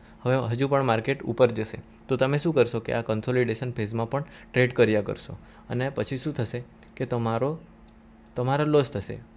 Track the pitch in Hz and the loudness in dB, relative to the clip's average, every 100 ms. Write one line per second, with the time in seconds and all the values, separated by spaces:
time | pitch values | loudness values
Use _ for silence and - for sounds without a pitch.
0 | - - 123 131 113 120 135 139 131 113 | -16 -6 0 0 0 -2 2 2 2 0
1 | 113 139 - 117 123 113 107 - - - | 0 -4 -2 4 4 4 -6 -8 -14 -16
2 | - 127 131 143 170 147 120 117 117 117 | -4 0 2 2 2 4 2 2 -2 -2
3 | 113 107 117 127 120 113 127 120 104 117 | 0 -2 0 0 0 -2 -4 -4 -4 -2
4 | 117 139 147 - - 123 123 127 110 107 | -2 -4 -6 -14 -4 2 2 4 4 4
5 | 101 - - - - - - 120 131 139 | 0 -8 -10 -16 -18 -20 -8 -4 -4 -4
6 | 110 127 156 147 110 120 127 - - - | -4 -4 -6 -4 -4 -4 -12 -20 -20 -8
7 | 131 120 113 113 135 165 - - - - | -4 -2 0 0 -2 -4 -12 -20 -20 -20
8 | - - - - 127 143 151 147 131 101 | -20 -20 -14 -4 0 0 4 4 2 -2
9 | - 107 - | -8 -10 -14